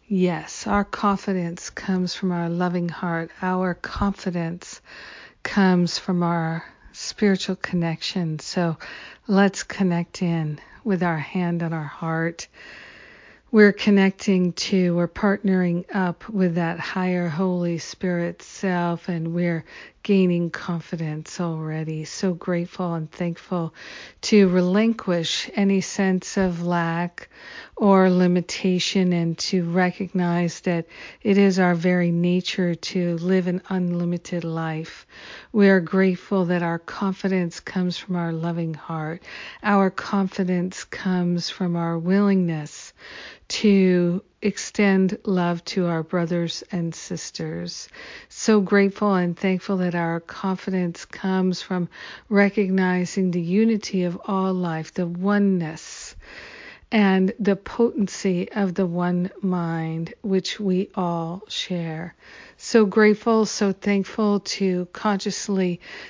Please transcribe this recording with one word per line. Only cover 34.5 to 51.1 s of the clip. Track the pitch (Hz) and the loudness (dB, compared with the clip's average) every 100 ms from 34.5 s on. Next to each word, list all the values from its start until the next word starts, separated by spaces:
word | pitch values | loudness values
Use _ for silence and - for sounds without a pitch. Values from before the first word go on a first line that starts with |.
| 165 160 156 160 - - - - - - | -4 -4 -6 -8 -14 -20 -20 -20 -20 -4
We | 214 196 | 4 6
are | 190 | 6
grateful | 165 190 190 180 - 196 175 | 4 2 4 2 -2 0 2
that | 180 | 0
our | 170 165 | 0 -2
confidence | - - 196 190 196 185 175 - | -6 -6 -4 -2 -2 0 -2 -6
comes | - 185 180 - | -8 -4 -2 -4
from | - 180 | -6 -4
our | 170 | -2
loving | 165 170 170 165 | -4 -4 -4 -4
heart. | 151 - 165 156 170 - - - - | -6 -8 -8 -6 -10 -12 -16 -16 -6
Our | 208 202 190 | 2 4 4
confidence | - - 202 190 - 180 180 180 - - | 0 -2 0 0 0 0 0 -2 -6 -12
comes | - 190 180 175 175 - | -8 -2 0 0 0 -2
from | - 180 170 | -4 -2 -2
our | 170 165 | -2 -2
willingness | 170 196 202 196 175 160 147 - - - - - - - - | 2 2 4 4 2 -2 -8 -14 -20 -20 -20 -18 -18 -18 -10
to | - 214 196 190 180 175 180 - _ | 2 6 6 6 6 4 0 -4 _
extend | 208 - - - 202 190 190 208 | -4 -4 -4 2 4 4 4 0
love | - 185 175 170 - | -2 0 0 -2 -4
to | 196 175 | -2 0
our | 165 | 0
brothers | 160 180 165 175 165 - - | -2 -2 0 0 -2 -6 -8
and | 180 165 | -4 -4
sisters. | 165 - 170 - - 160 165 - - - - - - - | -6 -10 -10 -10 -10 -8 -6 -8 -10 -16 -18 -18 -20 -18
So | - - 214 | -4 2 4
grateful | 185 202 196 196 208 | 4 4 4 2 2
and | 190 175 170 | 2 2 0
thankful | 196 185 - 190 | 0 0 -2 -2
that | 180 170 | 0 0
our | 165 165 | -2 -4
confidence | - - 196 185 - 190 175 170 | -6 -6 -4 -4 -2 -2 -2 -4
comes | - | -12